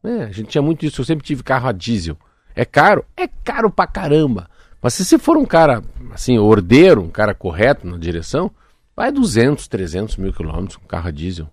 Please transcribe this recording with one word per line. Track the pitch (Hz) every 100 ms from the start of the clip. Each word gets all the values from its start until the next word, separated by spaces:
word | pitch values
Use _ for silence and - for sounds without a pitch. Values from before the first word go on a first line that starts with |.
É, | 208 233
a | 113
gente | 98 107
tinha | 151
muito | 143 165
isso, | 156 -
eu | 123
sempre | 156
tive | - 139
carro | - 131 127
a |
diesel. | 95 117 113 85 87 _ _ _ -
É | 117
caro? | - 170 202 - -
É | 359
caro | - - 269 220
pra | - 180
caramba. | - 170 151 151 104 - _ _ -
Mas | 123 -
se | 185
você | 320
for | - 311
um | 254
cara, | 165 156 117 - - -
assim, | - - 120
ordeiro, | 104 107 87 123 185 131
um | 85
cara | - 107 98
correto | 92 80 117 143 90
na | 87
direção, | 82 82 - 139 190 _ _ _ _ -
vai | 247
duzentos, | 285 226 113 123 147 -
trezentos | 107 90 87 107 -
mil | 95
quilômetros | - 80 78 95 -
com | -
carro | 85 85
a |
diesel. | 73 87 87 78